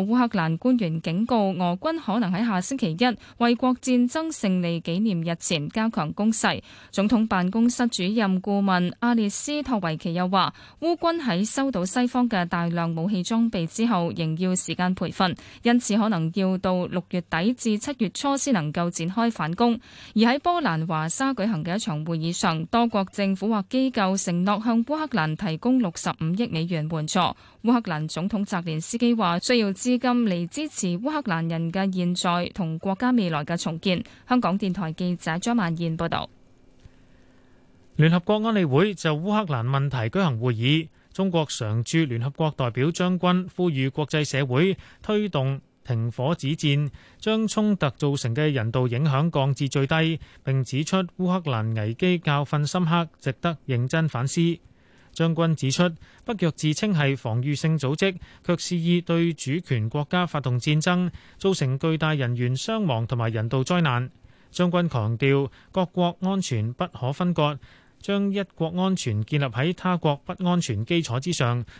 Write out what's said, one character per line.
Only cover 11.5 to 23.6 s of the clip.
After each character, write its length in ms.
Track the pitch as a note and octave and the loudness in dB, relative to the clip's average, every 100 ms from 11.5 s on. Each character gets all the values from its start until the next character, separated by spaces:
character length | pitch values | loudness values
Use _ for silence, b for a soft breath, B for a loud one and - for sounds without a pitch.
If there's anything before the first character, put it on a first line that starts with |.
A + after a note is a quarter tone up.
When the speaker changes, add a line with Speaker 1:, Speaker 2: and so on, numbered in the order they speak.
| - C4+ | 0 -2
Speaker 1:
到 160 | A#3+ F3+ | 0 -2
西 220 | - B3 | 0 0
方 200 | B3 A#3+ | 2 0
嘅 160 | G3 E3+ | 0 0
大 180 | F3 E3+ | 0 0
量 280 | E3+ E3+ E3 | 0 -2 -2
武 140 | E3+ | 0
器 120 | G3+ | -2
裝 280 | F3+ A3+ A#3 | 0 2 2
備 160 | G#3 E3 | 0 -4
之 180 | - A#3 | 0 0
後， 260 | G3+ E3+ A2+ | 2 0 -2
仍 200 | D#3+ D#3+ | -2 0
要 160 | F#3 F3+ | 0 0
時 180 | - | -2
間 200 | D#3+ F3+ F#3 | -2 0 0
培 140 | E3 | -4
訓， 260 | - F#3 C#3+ B B | 0 -2 -2 B B
因 180 | A#3 A#3+ | 2 2
此 180 | - G#3 | 2 2
可 120 | G#3+ | 2
能 220 | F#3 D#3+ E3+ | 2 0 0
要 200 | F#3+ F#3 | 0 0
到 260 | F#3+ F#3 F3+ | 0 0 -2
六 180 | F3+ F3 | -4 -4
月 120 | F#3 | -6
底 320 | - D#3+ F#3+ B3+ | -4 0 0 0
至 220 | A#3 G#3+ | -2 -2
七 120 | - C#4+ | -2 -4
月 100 | G#3 | -4
初 260 | - C#4 C#4 | -2 -2 0
先 160 | C#4+ | 2
能 180 | A3 D3+ | 0 0
夠 200 | D#3 F3 | -2 -2
展 180 | - E3 | -2 -4
開 220 | G3 A#3 | 0 0
反 200 | A3+ D#3 E3+ | 0 -4 2
攻。 180 | A#3+ A#3 B B B | 2 2 B B B
而 60 | - | 2
喺 180 | A#3 C4+ | 4 4
波 220 | F4 F4 | 2 0
蘭 240 | C4+ D#3+ D#3+ | 0 -2 -2
華 240 | D#3+ D#3+ | -2 -2
沙 240 | - C4+ | 0 0
舉 140 | C4 G3+ | 0 -2
行 160 | F3+ | -2
嘅 120 | E3 F#3+ | -2 -4
一 40 | |
場 260 | A3 D3+ D#3 | -2 -4 -2
會 140 | E3 | -2
議 120 | E3 | -2
上， 320 | F3 F#3+ D#3+ D#3+ | 0 0 0 0
多 180 | A#3 A#3 | 2 2
國 180 | G#3+ F#3+ | 0 -2
政 240 | - G3 F#3+ | -2 0 0
府 140 | G#3 | 0
或 160 | A3 | -2